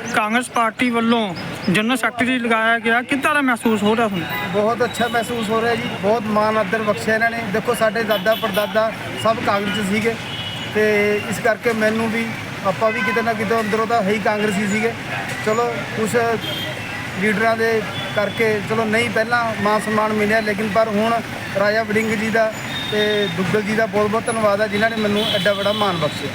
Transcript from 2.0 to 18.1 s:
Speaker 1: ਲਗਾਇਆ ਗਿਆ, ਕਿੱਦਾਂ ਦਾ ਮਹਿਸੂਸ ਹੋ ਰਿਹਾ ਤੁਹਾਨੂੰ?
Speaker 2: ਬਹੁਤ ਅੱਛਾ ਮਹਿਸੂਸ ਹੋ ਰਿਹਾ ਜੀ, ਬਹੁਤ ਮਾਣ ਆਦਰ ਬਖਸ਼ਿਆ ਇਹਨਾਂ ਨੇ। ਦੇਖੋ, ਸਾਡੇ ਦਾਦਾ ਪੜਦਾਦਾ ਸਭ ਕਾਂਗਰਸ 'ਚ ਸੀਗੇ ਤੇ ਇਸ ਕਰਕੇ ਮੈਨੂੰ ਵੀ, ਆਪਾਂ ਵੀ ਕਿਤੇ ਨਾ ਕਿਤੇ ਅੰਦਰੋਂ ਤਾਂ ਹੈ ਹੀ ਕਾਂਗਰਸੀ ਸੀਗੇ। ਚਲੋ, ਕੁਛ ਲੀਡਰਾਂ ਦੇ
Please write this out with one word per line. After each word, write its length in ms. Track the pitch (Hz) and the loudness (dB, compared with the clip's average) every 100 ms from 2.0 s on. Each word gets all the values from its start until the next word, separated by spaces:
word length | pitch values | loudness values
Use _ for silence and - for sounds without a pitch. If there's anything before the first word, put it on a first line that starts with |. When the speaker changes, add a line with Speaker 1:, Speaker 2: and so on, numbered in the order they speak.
| 269 - 247 254 | -2 0 0 0
Speaker 1:
ਲਗਾਇਆ 400 | 233 220 220 233 | 0 2 2 2
ਗਿਆ, 220 | 220 240 | 2 0
ਕਿੱਦਾਂ 320 | 233 269 311 | 0 0 2
ਦਾ 80 | 294 | 2
ਮਹਿਸੂਸ 420 | 262 240 226 214 | 2 2 2 2
ਹੋ 120 | 208 | 2
ਰਿਹਾ 120 | 226 - | 2 2
ਤੁਹਾਨੂੰ? 440 | 185 160 - 190 | -2 -4 -6 -2
Speaker 2:
ਬਹੁਤ 300 | 196 214 226 | 0 2 2
ਅੱਛਾ 240 | 240 - 233 | 0 0 0
ਮਹਿਸੂਸ 420 | 233 240 240 208 | 0 -2 -2 -2
ਹੋ 120 | 220 | 0
ਰਿਹਾ 140 | 233 | 0
ਜੀ, 140 | 226 240 185 | 0 -2 -2
ਬਹੁਤ 220 | 196 233 | 0 0
ਮਾਣ 340 | 214 208 214 220 | 2 2 2 2
ਆਦਰ 240 | 196 220 | 0 0
ਬਖਸ਼ਿਆ 340 | 214 - 220 | 0 0 0
ਇਹਨਾਂ 160 | 220 233 | 2 2
ਨੇ। 120 | 233 214 | 0 -2
ਦੇਖੋ, 200 | 208 240 | -2 0
ਸਾਡੇ 300 | 233 220 226 | 2 2 2
ਦਾਦਾ 320 | 220 202 208 | 0 0 2
ਪੜਦਾਦਾ 560 | 220 220 196 196 214 220 - - 175 | 0 0 0 0 0 0 -2 -8 -2
ਸਭ 120 | 214 226 | 0 0
ਕਾਂਗਰਸ 300 | 202 202 202 | 0 0 0
'ਚ 140 | 202 190 | -2 0
ਸੀਗੇ 260 | 214 226 226 - - - - - | 0 0 -2 -6 -8 -8 -8 -4
ਤੇ 100 | 214 214 208 208 208 220 | 0 2 4 2 0 -2
ਇਸ 100 | 180 | 0
ਕਰਕੇ 340 | 226 214 240 | 0 2 0
ਮੈਨੂੰ 360 | 220 214 220 226 | 2 2 2 0
ਵੀ, 160 | 226 226 - - - 196 | -2 -4 -6 -8 -4 -2
ਆਪਾਂ 240 | - 220 | 2 0
ਵੀ 100 | 233 | 2
ਕਿਤੇ 200 | 240 226 | 0 0
ਨਾ 120 | 226 | 0
ਕਿਤੇ 260 | 214 202 226 | 0 0 0
ਅੰਦਰੋਂ 280 | 208 220 226 | 0 0 2
ਤਾਂ 140 | 233 | 2
ਹੈ 80 | 190 | 2
ਹੀ 80 | 214 | 0
ਕਾਂਗਰਸੀ 480 | 220 214 214 196 202 | 0 0 0 0 0
ਸੀਗੇ। 260 | 214 226 - - - - - | 0 -2 -2 -6 -6 -6 -4
ਚਲੋ, 280 | 214 220 240 226 - 214 | 0 2 0 -2 -4 -2
ਕੁਛ 180 | 220 240 233 220 - - - - - - - 180 | 0 2 2 0 -4 -6 -6 -8 -8 -8 -8 -2
ਲੀਡਰਾਂ 380 | 214 196 226 226 | 0 2 2 2
ਦੇ 240 | 226 220 190 - - | 2 0 -2 -6 -4